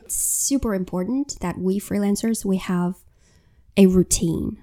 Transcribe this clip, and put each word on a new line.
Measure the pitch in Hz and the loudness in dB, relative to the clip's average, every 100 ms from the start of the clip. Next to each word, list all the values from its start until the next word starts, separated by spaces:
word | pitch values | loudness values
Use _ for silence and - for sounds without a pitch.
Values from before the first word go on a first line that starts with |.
It's | - | -10
super | - - - - 269 226 | -6 -4 -2 -2 -2 0
important | 190 180 180 190 262 285 - | -2 -4 -4 -2 -4 -4 -6
that | 180 - | -6 -2
we | 185 196 | -2 -2
freelancers, | - 208 202 202 226 226 | -2 -2 0 0 -2 -2
we | 196 190 | -2 -2
have | - 180 175 - - _ _ _ _ _ - - | -2 -2 -2 -4 -14 _ _ _ _ _ -2 6
a | 185 | 6
routine. | 185 170 - 165 156 - 214 | 6 2 0 0 -2 -4 -8